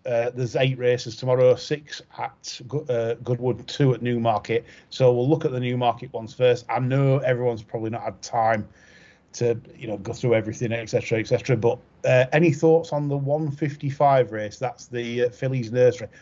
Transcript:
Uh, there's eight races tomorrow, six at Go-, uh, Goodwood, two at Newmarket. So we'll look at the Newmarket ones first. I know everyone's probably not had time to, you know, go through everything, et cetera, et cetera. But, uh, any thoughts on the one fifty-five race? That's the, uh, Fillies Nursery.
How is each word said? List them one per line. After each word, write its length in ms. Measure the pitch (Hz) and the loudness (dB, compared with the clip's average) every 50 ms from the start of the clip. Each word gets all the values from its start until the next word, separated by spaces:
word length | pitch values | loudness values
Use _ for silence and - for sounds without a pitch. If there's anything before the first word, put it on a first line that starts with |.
| - | -6
Uh, 240 | 127 120 117 117 123 | -2 -2 -2 -2 -2
there's 260 | 123 127 127 110 123 | -4 -4 -4 -4 0
eight 220 | 123 131 131 131 | 0 0 0 0
races 380 | 127 123 123 123 120 - 120 110 | 0 0 0 0 0 -2 -8 -10
tomorrow, 400 | - 131 131 127 127 127 127 120 | -6 -2 0 2 4 6 6 4
six 480 | - - - 151 147 151 - - - - _ - 110 | 4 0 -4 -6 -6 -6 -10 -16 -16 -16 _ -12 -12
at 420 | 120 117 - _ - - - - 131 | -12 -12 -12 _ -16 -14 -14 -14 -10
Go-, 180 | 113 131 151 156 | -8 -8 -6 -4
uh, 280 | 131 123 117 113 117 117 117 127 | -2 -2 -2 -2 -2 -4 -4 -4
Goodwood, 440 | 127 123 120 123 123 117 117 - | -4 -4 -2 -2 -2 -4 -4 -8
two 280 | - - - 147 131 123 | -6 0 2 4 4 2
at 80 | 110 117 | 2 -2
Newmarket. 600 | 123 120 117 113 117 107 104 - - 113 117 - - - - _ _ | -2 -2 0 0 0 0 0 -2 -2 -2 -2 -4 -6 -14 -20 _ _
So 200 | - - 131 123 | 0 4 4 4
we'll 160 | 123 120 123 | 4 4 2
look 160 | 139 160 - - | 2 2 2 0
at 80 | 147 | -2
the 80 | 127 123 | -2 -4
Newmarket 540 | 127 123 123 123 123 117 113 - 127 131 - | -4 -2 -2 0 0 0 -2 -2 -8 -12 -10
ones 220 | 113 113 107 - | -10 -10 -10 -2
first. 300 | - 127 123 120 113 - - | 2 2 4 4 2 -2 -4
I 80 | 113 | -4
know 400 | 120 131 127 135 139 139 135 135 | -2 0 0 2 2 4 2 2
everyone's 460 | 143 135 127 127 120 127 123 117 110 110 | 2 2 0 0 0 0 -2 -2 -4 -6
probably 260 | - - 113 113 110 | -10 -8 -8 -6 -6
not 140 | 113 113 104 | -6 -8 -8
had 180 | 110 95 - | -10 -10 -12
time 460 | - - - 117 113 113 113 107 101 - _ _ _ _ - - - - _ _ _ _ - | -10 -6 -2 0 2 2 0 0 -2 -6 _ _ _ _ -20 -20 -20 -20 _ _ _ _ -6
to, 260 | - 120 117 117 113 - - - | -2 -2 -2 -2 -2 -8 -16 -18
you 120 | - 117 | -14 -10
know, 100 | 113 104 | -10 -10
go 160 | 98 95 117 110 | -8 -8 -10 -8
through 220 | - - 120 113 | -4 0 0 2
everything, 360 | 113 104 110 110 - 123 110 | 0 0 -2 -6 -6 -4 -4
et 160 | 113 117 - | -4 -6 -4
cetera, 300 | - - 113 - - 117 | -4 -4 -4 -2 -2 -2
et 80 | 110 107 | -2 0
cetera. 320 | - 123 - - - 131 | 0 -2 -2 0 0 0
But, 220 | 110 110 117 120 - - _ _ _ - | 2 2 0 0 -2 -6 _ _ _ 0
uh, 200 | 127 127 127 131 131 | 2 4 4 4 4
any 200 | 147 156 175 165 | 4 4 4 4
thoughts 420 | - - 165 160 160 165 165 - 151 | 4 4 4 4 4 4 2 0 -4
on 140 | 147 147 | -4 -2
the 100 | 143 139 | -2 -2
one 320 | 143 139 139 147 156 160 143 | -2 -2 -2 -2 -2 -2 -4
fifty-five 800 | 139 - 160 143 139 - 147 135 135 - 147 139 139 131 120 104 | -4 -4 -4 -6 -4 -6 -6 -6 0 2 4 4 6 4 2 2
race? 280 | 110 110 107 101 - - | -2 -6 -8 -8 -8 -6
That's 260 | 131 120 - - - | -8 -8 -8 -10 -14
the, 380 | - 123 120 120 117 120 123 120 | -10 -8 -8 -6 -4 -2 -2 -2
uh, 60 | 120 | -2
Fillies 400 | - - 135 131 131 127 113 107 | -2 -4 -4 -2 -2 -2 -4 -2
Nursery. 380 | 117 123 123 123 - - 95 - - - | 2 4 6 4 4 2 -4 -14 -16 -20